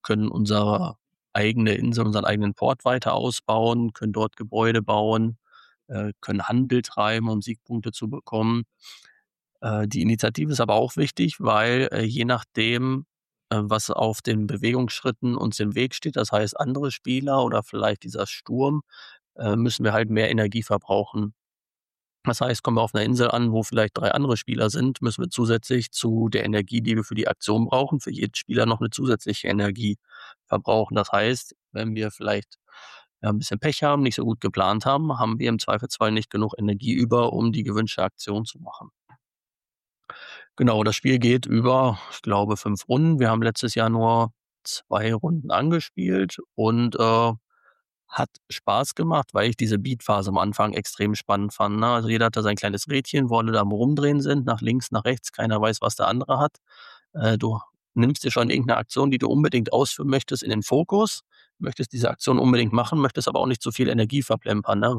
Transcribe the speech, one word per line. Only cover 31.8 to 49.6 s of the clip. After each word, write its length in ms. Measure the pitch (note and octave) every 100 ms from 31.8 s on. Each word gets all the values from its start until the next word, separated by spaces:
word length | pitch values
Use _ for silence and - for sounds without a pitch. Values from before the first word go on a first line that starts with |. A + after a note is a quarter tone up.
| A2+ G#2+
wir 140 | G#2+
vielleicht, 460 | - G#2 G#2 - - _ - - - _ _
ja, 80 | G#2+
ein 80 | G#2
bisschen 220 | - G#2+
Pech 240 | D3+ -
haben, 180 | D3 C#3+
nicht 120 | C3 -
so 80 | A#2
gut 160 | A2+
geplant 440 | - - F#2+ G#2+ C3+
haben, 320 | C#3+ D#3 C3
haben 180 | A2 A2+
wir 100 | A#2+
im 100 | A2
Zweifelsfall 520 | - G#2+ A#2 - A2
nicht 200 | G#2+ -
genug 220 | G#2 G#2+ -
Energie 360 | G#2 G2+ A2+
über, 380 | F2 A#2 A#2+ A#2+
um 180 | - A#2
die 100 | A2+
gewünschte 380 | G#2 G#2+ A2+ -
Aktion 420 | F#2+ - - G2+ A2
zu 140 | C#3+
machen. 300 | E3+ - - _ _ - _ _ _ _ _ _ _ _ - - - - - -
Genau, 280 | B2 G#2+
das 120 | A2+ -
Spiel 240 | C3 B2+
geht 260 | A#2 B2+ -
über, 540 | A2+ B2 C3 C3 G2 -
ich 100 | -
glaube, 360 | A2 G2+ G#2 G#2
fünf 300 | G#2 G2+ -
Runden. 320 | C3 E3 D3
Wir 100 | A#2
haben 120 | A2+
letztes 340 | A#2 - A#2+ A#2+
Jahr 140 | A2+
nur 420 | A2+ A2+ A#2 A2+ - _ _
zwei 500 | - - - G2+ A2
Runden 380 | A2 E3 E3 A#2+
angespielt 880 | F#2 D3+ E3+ - - F#2 F#2+ F#2+ - - -
und, 400 | A2 A#2 A#2+ -
äh, 340 | A2+ A#2 A#2 A2+ _ _ _ _ _ _ _
hat 220 | - - - _
Spaß 460 | - - A2 C#3+ -
gemacht, 340 | E3 D#3 B2
weil 160 | G#2 A2
ich 80 |
diese 220 | A2+